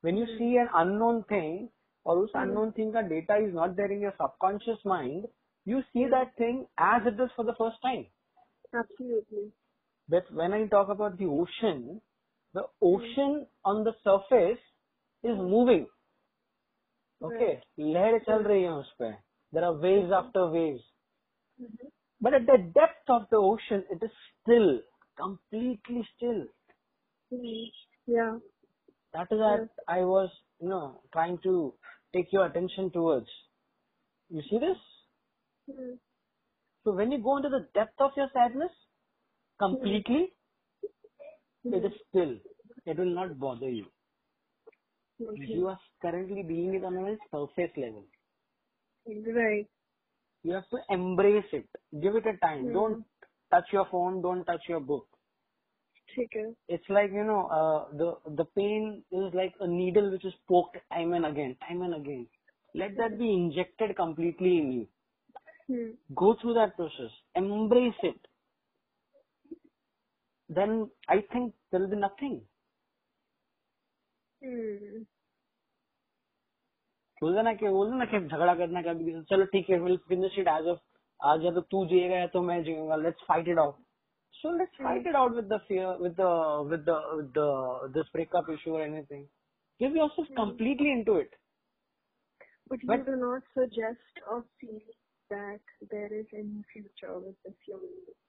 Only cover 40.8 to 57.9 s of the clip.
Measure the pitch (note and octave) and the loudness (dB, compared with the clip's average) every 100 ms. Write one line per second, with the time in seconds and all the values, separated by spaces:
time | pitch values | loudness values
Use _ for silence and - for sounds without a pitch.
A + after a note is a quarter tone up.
40.8 | G#4 _ - _ C#5+ - _ _ A#3+ - | -14 _ -20 _ -20 -20 _ _ -4 -2
41.8 | G#3 - - F#3+ E3 A2 - - _ - | -2 -6 -2 0 0 -4 -12 -20 _ -18
42.8 | - D#3 F#3 F3 F#3 C#3+ C3+ A#2+ C3+ A#2 | -8 -4 -2 -2 -6 -6 -8 -6 -6 -8
43.8 | F#2+ _ _ _ _ _ _ _ - _ | -10 _ _ _ _ _ _ _ -20 _
44.8 | _ _ _ _ A3+ - - A3 F#3 F#3+ | _ _ _ _ -12 -10 -6 -4 -4 -4
45.8 | _ _ F3 E3+ F#3 G3 E3+ E3 F3+ F#3+ | _ _ -6 -6 -6 -8 -6 -4 -2 -2
46.8 | F#3 F#3 F#3+ G#3+ - D3+ C#3+ - F3 - | -4 -4 -4 -6 -8 -8 -6 -4 -4 -4
47.8 | B2 G#2+ G2+ _ _ _ _ _ _ _ | -8 -10 -20 _ _ _ _ _ _ _
48.8 | _ _ A#3 G#3+ A3 A#3 A3+ G#3 G#3 _ | _ _ -14 -10 -4 0 0 0 -4 _
49.8 | _ _ _ _ _ _ D#3+ F#3 F#3+ B3 | _ _ _ _ _ _ -4 -4 -6 -10
50.8 | - F#3+ F3+ F3+ G3+ G#3 G3+ D3 - - | -4 -2 0 4 6 4 2 -8 -8 -20
51.8 | _ D3+ F3+ A3 A3+ F#3+ E3+ D3+ B2+ G3 | _ -4 0 0 -2 0 -2 0 -2 0
52.8 | A3 A3 A3 _ - _ _ F3 F3 G3 | 0 -2 -10 _ -20 _ _ 2 4 0
53.8 | F#3+ F3+ F3+ F#3 F3+ F3+ F3 E3+ - E3+ | 0 -2 -2 -2 -2 -4 -4 -6 -4 -6
54.8 | C3+ C#3+ - _ _ _ _ _ _ _ | -4 -6 -6 _ _ _ _ _ _ _
55.8 | _ _ - - A#3 A3 A3 A#3 - E3+ | _ _ -16 -8 -6 -6 -10 -12 -8 -8
56.8 | - G3 G#3 G3+ G#3+ G#3 F#3 D#3+ D#3+ D#3 | 0 2 2 0 0 0 0 0 2 0
57.8 | - | -4